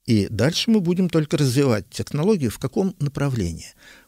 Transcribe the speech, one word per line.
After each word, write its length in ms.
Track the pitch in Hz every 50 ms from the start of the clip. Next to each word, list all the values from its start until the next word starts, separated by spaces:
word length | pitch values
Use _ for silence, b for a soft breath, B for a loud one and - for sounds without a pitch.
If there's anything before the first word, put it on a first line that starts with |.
| _
И 220 | - 117 104 95 -
дальше 420 | 110 98 110 151 180 - - -
мы 80 | 220 214
будем 300 | 170 170 185 180 185 170
только 260 | - 165 151 - -
развивать 540 | 143 147 131 117 139 143 135 113 104 92 -
технологию, 600 | - - - - - 143 156 208 226 175 139 110
в 100 | - -
каком 360 | - 131 - - 190 190 - -
направлении. 760 | 147 139 - 147 143 143 131 117 92 85 80 78 - - - B B B B B B